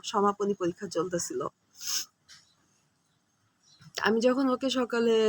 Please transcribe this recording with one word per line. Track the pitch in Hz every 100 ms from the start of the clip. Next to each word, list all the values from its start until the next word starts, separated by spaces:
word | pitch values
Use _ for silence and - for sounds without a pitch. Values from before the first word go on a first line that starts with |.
সমাপনী | - 220 202 202 202
পরীক্ষা | 202 175 - 190
চলতেছিল।" | 170 185 175 - - - - _ - - - - _ - - _ _ _ _ _ _ _ _ _ _ _ _ _ _ - -
আমি | 202 226
যখন | 247 254 269
ওকে | 254 269
সকালে | 254 233 233 233 220